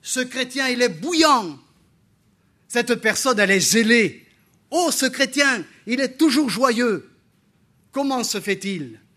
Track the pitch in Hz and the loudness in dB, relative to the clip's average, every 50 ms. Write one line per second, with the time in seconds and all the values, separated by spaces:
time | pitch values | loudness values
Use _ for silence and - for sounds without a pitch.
0 | _ - - 254 247 247 247 254 262 254 - 277 269 262 247 240 247 240 180 151 | _ -8 -6 -6 -6 -6 -6 -8 -8 -6 -6 -4 -2 -2 0 0 0 0 0 -4
1 | 180 302 359 311 320 311 285 247 208 170 147 123 _ _ _ _ _ _ _ _ | -6 -4 0 2 4 4 4 2 0 -4 -10 -14 _ _ _ _ _ _ _ _
2 | _ _ _ _ _ _ _ _ _ _ _ _ _ _ - 240 233 240 240 208 | _ _ _ _ _ _ _ _ _ _ _ _ _ _ -4 -2 0 0 -2 0
3 | - 220 202 - - 269 247 214 208 190 196 190 165 - - 226 233 214 233 240 | 0 0 0 0 0 0 2 2 4 4 4 2 4 2 2 2 4 4 4 4
4 | 220 165 - - - _ _ _ _ _ _ _ _ _ - 330 359 330 - - | 4 2 -2 -8 -20 _ _ _ _ _ _ _ _ _ -2 0 0 0 0 0
5 | - 254 254 - 277 - 254 277 285 277 262 214 160 - - - _ - 233 254 | -2 -2 0 -2 -2 -2 0 0 0 0 0 -2 -6 -10 -16 -20 _ -6 -4 -2
6 | 269 247 254 - 320 320 233 277 302 247 165 202 254 262 240 220 247 240 208 156 | -2 -4 0 2 2 2 4 2 0 0 0 0 0 0 2 2 0 0 0 -2
7 | - - _ _ _ _ _ _ _ _ _ _ _ _ _ _ _ _ _ 269 | -6 -14 _ _ _ _ _ _ _ _ _ _ _ _ _ _ _ _ _ -4
8 | 277 277 269 254 226 - - 208 170 - 196 190 190 196 196 175 147 123 110 107 | -2 -2 -2 -2 -2 -4 -4 -6 -4 -4 -6 -4 -4 -6 -6 -6 -8 -10 -14 -20
9 | _ _ _ | _ _ _